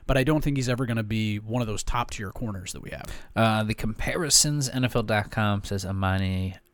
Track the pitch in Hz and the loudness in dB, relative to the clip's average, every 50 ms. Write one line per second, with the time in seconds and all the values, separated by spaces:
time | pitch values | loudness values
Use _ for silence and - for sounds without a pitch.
0 | - - 131 131 127 147 156 156 139 151 143 135 123 123 123 117 135 120 117 113 | 0 2 4 4 4 4 2 2 2 0 0 0 0 0 0 0 0 0 0 -2
1 | 110 104 113 110 110 107 104 104 104 110 113 123 120 110 104 104 - - - 120 | -2 0 0 0 0 0 0 -2 -2 -2 -2 -2 0 -2 -2 -2 -2 0 0 0
2 | 120 - - - 110 95 - - 127 110 101 95 90 - - 67 - - - 71 | -2 -2 -6 -8 -8 -8 -8 -6 -6 -6 -6 -6 -8 -10 -10 -12 -10 -10 -10 -10
3 | - - - - - - - - 113 110 110 110 110 107 110 - - 110 113 - | -10 -10 -12 -12 -14 -4 0 2 4 4 4 2 0 0 -2 -2 -2 -4 -2 -2
4 | - - 127 165 175 143 - - - 151 147 147 135 123 - 127 127 120 - 131 | -2 -2 -2 -2 0 2 4 4 4 4 2 0 0 -2 0 0 0 2 2 2
5 | 110 107 110 104 98 - - 113 107 104 101 98 92 - 101 95 92 92 98 98 | 2 2 2 2 0 0 0 2 2 2 2 0 -2 -2 -4 -4 -2 -2 -2 0
6 | 98 95 92 95 95 95 95 92 95 92 90 - _ _ | 2 2 2 2 2 0 0 0 -2 -4 -6 -8 _ _